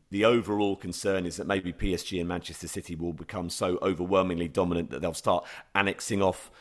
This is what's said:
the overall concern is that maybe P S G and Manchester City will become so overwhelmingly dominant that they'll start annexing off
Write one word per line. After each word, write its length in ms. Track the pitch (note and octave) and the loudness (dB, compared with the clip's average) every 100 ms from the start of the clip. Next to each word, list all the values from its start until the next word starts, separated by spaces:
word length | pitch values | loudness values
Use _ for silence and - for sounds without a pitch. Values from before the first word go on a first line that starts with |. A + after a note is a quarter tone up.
| _ | _
the 140 | G2 | 4
overall 520 | A2 A#2+ F#2+ G#2 G2+ F#2+ | 6 6 2 2 2 0
concern 500 | F#2 F2 G#2 F#2+ F2 | -4 -4 0 0 0
is 120 | E2 | -6
that 80 | F2 | -2
maybe 240 | G2 F2 | -2 -2
P 220 | E2 G2+ | -4 -2
S 100 | F2 | -2
G 160 | - F#2 | -2 -4
and 80 | E2+ | -2
Manchester 400 | F2 - E2 E2 | -4 -6 -12 -10
City 260 | G2+ - | -10 -8
will 200 | E2 E2+ | -6 -6
become 360 | D#2+ E2+ F#2+ F2 | -6 -8 -8 -6
so 280 | - F#2+ F#2 | -2 0 2
overwhelmingly 640 | F#2+ E2+ F2+ F#2+ F#2 F2 E2+ | 2 0 2 4 4 0 -2
dominant 440 | D2 F2 E2+ E2+ | 2 2 2 -2
that 120 | C2 | -4
they'll 120 | E2+ | -4
start 300 | D#2+ - F2+ - - - | -2 2 2 0 -14 -4
annexing 480 | G2 G2 - - G2 | 0 0 0 -2 2
off 300 | F#2+ F#2 - - | 2 2 -8 -20